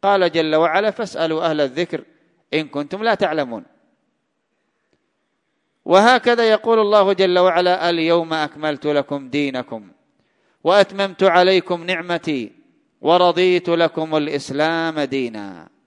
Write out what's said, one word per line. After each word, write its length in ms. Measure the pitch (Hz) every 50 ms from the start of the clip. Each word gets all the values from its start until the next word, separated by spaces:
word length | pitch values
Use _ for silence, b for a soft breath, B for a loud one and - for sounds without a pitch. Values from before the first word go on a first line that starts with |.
| -
قال 300 | 196 202 196 185 170 160
جل 220 | 165 160 156 156
وعلا: 360 | 156 165 165 156 185 208 220
"فاسألوا 540 | 196 - 226 190 - - 165 160 160 156 175
أهل 160 | 165 156 151
الذكر 440 | 147 135 123 147 175 - - 156 - _ _ _ _ _ _ _ _ _ -
إن 140 | 156 156 139
كنتم 340 | - 143 147 143 - 196 214
لا 120 | 233 214
تعلمون". 500 | - 208 170 156 160 143 123 117 107 82 _ _ _ _ _ _ _ _ _ _ _ _ _ _ _ _ _ _ _ _ _ _ _ _ _ _ _ _ _ _ _ _ _ _ _ _ _ _ _ _ _ _ _ _
وهكذا 680 | - 170 190 208 233 254 247 - 240 240 233 233 220
يقول 280 | 214 214 - 233 226 226
الله 340 | 214 202 214 208 196 190 196
جل 260 | 180 190 185 180 180
وعلا: 520 | 180 185 170 170 180 180 180 175 160 170
"اليوم 420 | 175 170 165 165 170 170 165 165 160
أكملت 540 | 160 151 143 - 151 151 156 147 135 -
لكم 420 | 147 147 143 135 - 143 143 135 127
دينكم 600 | 123 147 147 139 131 127 123 - - 110 104 92 78 _ _ _ _ _ _ _ _ _ _ _ _ _ _
وأتممت 580 | 160 180 202 196 190 196 196 196 196 180 _ 190
عليكم 640 | 190 170 180 180 185 190 185 175 - 180 170 165
نعمتي 680 | 175 185 170 170 180 175 165 - - 151 131 113 104 _ _ _ _ _ _ _ _ _ _
ورضيت 680 | - 143 165 180 175 175 170 165 185 185 180 175 175 180
لكم 480 | 170 165 170 160 - - 160 160 156
الإسلام 840 | 156 147 147 151 143 135 - 135 143 151 156 165 165 165 165 160 151
دينا". 680 | 147 131 131 135 127 120 110 107 101 98 95 85 78 87 _ _ _